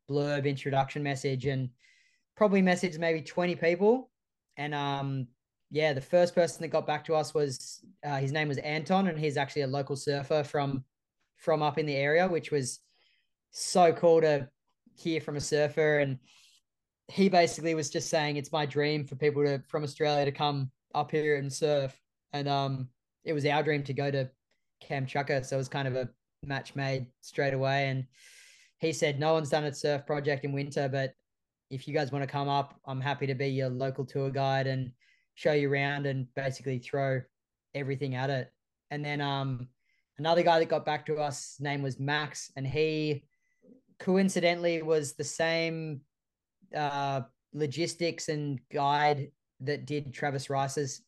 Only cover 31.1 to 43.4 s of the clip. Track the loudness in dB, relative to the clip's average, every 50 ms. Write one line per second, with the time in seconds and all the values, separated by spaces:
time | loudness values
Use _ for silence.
31.1 | -6 _ _ _ _ _ _ _ _ _ _ -12 -12 -10 -8 -2 -2 0 0 0
32.1 | -2 -4 -4 -2 -2 -2 0 2 2 0 0 -2 -8 _ -10 -8 -6 -4 -2 -2
33.1 | -2 -2 -2 -4 -2 -2 -2 -2 -2 0 -2 -2 -2 -2 -4 -4 -2 -4 -6 -4
34.1 | -4 -4 -2 -2 -2 0 0 2 2 0 0 0 -2 -2 -4 -6 -10 _ _ _
35.1 | _ _ _ _ _ -2 0 2 2 4 2 2 2 2 2 0 -2 -2 -2 -2
36.1 | -2 -2 -4 -6 -6 -4 -4 -4 -4 -4 -6 -6 -6 -6 -6 -4 -2 -2 0 0
37.1 | 0 -2 -4 _ _ _ _ _ _ _ _ _ -8 -8 -4 -4 -4 -4 -4 -4
38.1 | -2 -2 -2 -2 -2 -2 -4 -6 _ _ _ _ _ _ _ -10 -8 -6 -4 -4
39.1 | -2 -2 -2 -2 0 -2 -2 -2 -4 -4 -8 -12 _ _ _ _ _ _ _ _
40.1 | _ -2 2 2 4 6 6 6 6 6 4 4 0 0 0 0 -4 -2 -2 -4
41.1 | -2 -2 -2 -4 -4 -6 -10 -12 -12 -6 -4 -4 -2 -2 -2 -4 -4 -4 -2 0
42.1 | 0 0 -2 -4 -8 -12 -14 -14 -10 -8 -6 -2 0 2 2 2 2 0 0 0
43.1 | -2 -4 -6 _ _ _